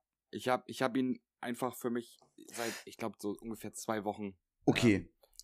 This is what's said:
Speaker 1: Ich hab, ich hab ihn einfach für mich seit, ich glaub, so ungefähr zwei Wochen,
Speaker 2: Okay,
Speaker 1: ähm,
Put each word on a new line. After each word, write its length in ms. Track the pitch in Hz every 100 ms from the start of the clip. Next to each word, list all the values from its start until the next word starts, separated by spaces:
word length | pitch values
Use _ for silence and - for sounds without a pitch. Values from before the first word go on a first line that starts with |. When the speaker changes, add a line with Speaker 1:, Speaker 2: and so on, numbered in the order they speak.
| _ _ _
Speaker 1:
Ich 160 | 107 127
hab, 160 | 123 -
ich 140 | 117
hab 140 | 131 131
ihn 240 | 127 - _ _
einfach 340 | 123 120 127 -
für 140 | 123
mich 280 | 120 117 - - - -
seit, 200 | 110 117 - -
ich 100 | -
glaub, 240 | 113 -
so 140 | 104 -
ungefähr 320 | 113 107 107
zwei 320 | - - 110 101
Wochen, 320 | 104 101 - _ _ -
Speaker 2:
Okay, 300 | - 120 95
Speaker 1:
ähm, 140 | - _ _ -